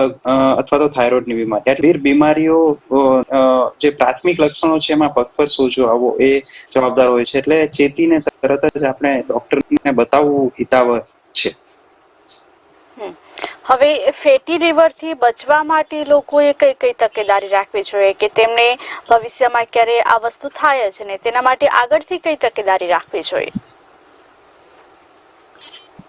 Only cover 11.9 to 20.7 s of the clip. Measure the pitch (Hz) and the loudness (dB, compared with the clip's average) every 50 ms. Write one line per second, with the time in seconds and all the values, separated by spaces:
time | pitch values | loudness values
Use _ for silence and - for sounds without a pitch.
11.9 | _ _ _ _ _ _ _ _ - _ _ _ _ _ _ _ _ _ _ _ | _ _ _ _ _ _ _ _ -20 _ _ _ _ _ _ _ _ _ _ _
12.9 | _ 254 214 185 170 - _ - - - - - - - _ - 262 254 269 294 | _ -16 -16 -16 -16 -18 _ -20 -14 -12 -12 -12 -12 -16 _ 0 2 2 4 2
13.9 | 302 262 190 269 294 - - 302 269 269 - - 330 339 320 339 320 294 330 320 | 2 0 -2 -2 -4 0 2 2 2 2 0 -2 -4 -2 0 0 2 2 2 2
14.9 | 320 _ 320 320 320 262 247 240 233 - - 262 294 302 311 302 320 311 302 - | 0 _ -10 -12 -6 -2 -2 -2 -2 -2 -2 -2 0 0 0 0 -2 -2 -2 -4
15.9 | 311 302 302 277 294 285 285 - - 294 294 285 277 - 302 277 262 - - 247 | -6 -8 -2 0 0 0 0 0 0 2 2 2 2 2 0 0 0 0 -4 -4
16.9 | 240 - 233 214 - 220 214 196 196 202 196 196 196 196 196 - - 208 196 - | -2 -2 -4 -4 -2 -6 -2 -2 -2 -2 0 -2 -2 -2 -2 -2 -6 -8 -8 -4
17.9 | - 202 196 196 196 - 214 214 - - 226 226 233 233 233 240 247 254 - - | -2 0 2 2 2 0 -4 -2 0 0 0 2 2 2 0 0 0 -4 -8 -14
18.9 | - - - - 233 233 220 233 - - 262 240 240 240 233 - - 240 233 226 | -16 -16 -2 0 0 0 0 -2 -4 -2 -2 0 0 -2 -4 -2 0 0 0 2
19.9 | 233 233 220 - 240 226 220 233 - - - 285 - - - 302 | 2 0 2 2 0 0 0 -4 -8 -8 -14 -14 -8 -2 0 0